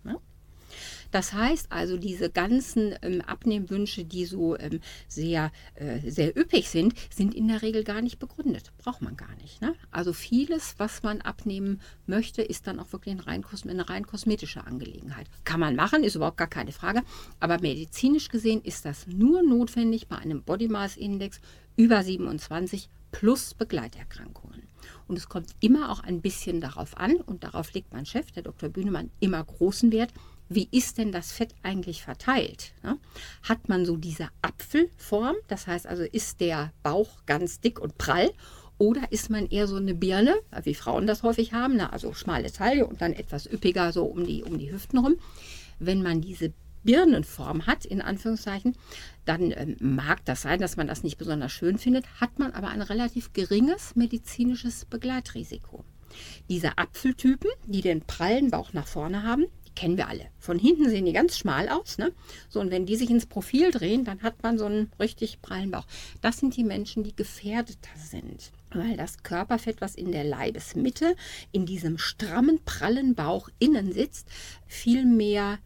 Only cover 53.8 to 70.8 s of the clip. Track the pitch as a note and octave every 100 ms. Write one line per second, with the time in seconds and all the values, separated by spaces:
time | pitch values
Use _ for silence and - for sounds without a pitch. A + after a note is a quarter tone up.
53.8 | - - A#3+ A3+ - - A#3+ B3 A#3+ A#3
54.8 | - A#3 B3+ B3+ B3 A3+ - - - -
55.8 | - - - - - - - F3+ D#3+ -
56.8 | E3+ - C4 B3+ C4 C#4 G4+ B4 - G3
57.8 | F#3 D#3+ - - E3+ A#3+ C#4 D#3+ F3 D#3+
58.8 | D3 D#3+ D3+ G3+ A3 B3 F4 - - -
59.8 | F3 F3+ - - - - - F3 A3+ E4
60.8 | C#4+ G#3 F3+ E3 E4+ - - C3+ G#3 E4
61.8 | - - C#4 - - - - G#3+ G3 F#3
62.8 | F#3 A3 A#3+ A#3 - G#3 - B3+ F4+ B3+
63.8 | F3 A#3 A#3+ G3 A3+ - A3+ A#3 G#3 G#3+
64.8 | G#3+ - G#3+ - A3 - - F#3+ G3 -
65.8 | - - - - - A#3+ C4+ B3 A3+ G3
66.8 | G#3+ - G#3 - G#3+ - G3+ A3 A#3+ -
67.8 | - D#3 - - - - - - - F3
68.8 | A3+ A3+ D#3 - - F3 G3 A#3 - A3
69.8 | - - F3+ D#3+ D3 C#3 - - - -